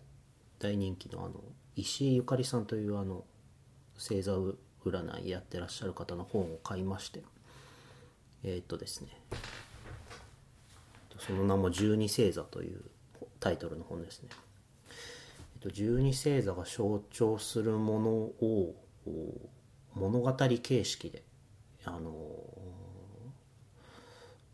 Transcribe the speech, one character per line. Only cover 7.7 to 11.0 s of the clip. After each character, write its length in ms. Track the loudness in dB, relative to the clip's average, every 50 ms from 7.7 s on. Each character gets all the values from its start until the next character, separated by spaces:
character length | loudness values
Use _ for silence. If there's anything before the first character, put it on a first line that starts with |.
| -20 -20 -20 -20 -20 -20 -20 -20 -20 _ -20 -20 -16 -8 -6
え 140 | -4 -4 -4
ー 40 |
っ 40 | -4 -6
と 100 | -6 -6
で 80 | -6
す 160 | -8 -10 -10
ね、 80 | -12 -14 -16 -18 -14 -10 -10 -10 -8 -10 -12 -14 -14 -16 -18 -18 -16 -14 -14 -14 -14 -16 -18 -18 -18 -20 -20 -20 -20 -20 -20 -20 -20 -20 -20 -20 -20 -20 -20 -20